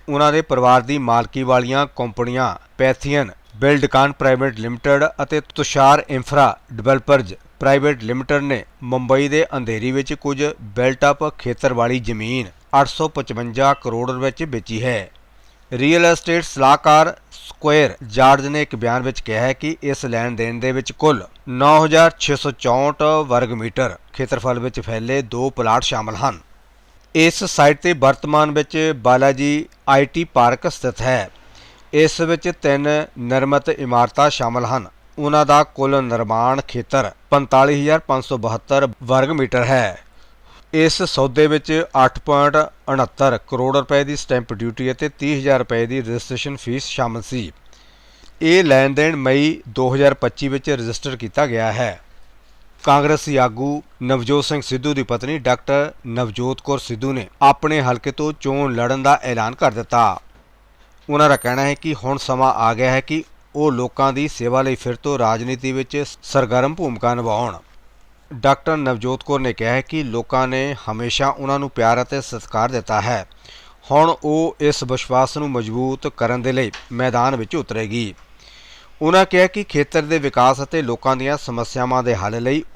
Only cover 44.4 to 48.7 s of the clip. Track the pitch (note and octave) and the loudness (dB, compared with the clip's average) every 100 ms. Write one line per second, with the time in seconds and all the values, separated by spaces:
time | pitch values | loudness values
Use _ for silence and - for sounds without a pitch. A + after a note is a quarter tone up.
44.4 | A#2+ G#2+ A#2 A2+ B2+ B2+ D3+ - C#3+ C#3+ | -2 -6 -6 -4 -4 -4 -6 -4 -4 0
45.4 | C#3 C3 B2 A#2 A#2 C3 A2+ A#2+ - B2+ | 2 2 0 -2 -2 -4 -4 -6 -6 -8
46.4 | C#3+ C#3 - B2+ - - A#2+ A2+ - B2+ | -8 -10 -6 -6 -6 -4 -4 -6 -8 -8
47.4 | F2+ - - - - _ _ _ - - | -8 -12 -20 -20 -20 _ _ _ -20 -4
48.4 | D#3+ F3+ E3 | 2 4 6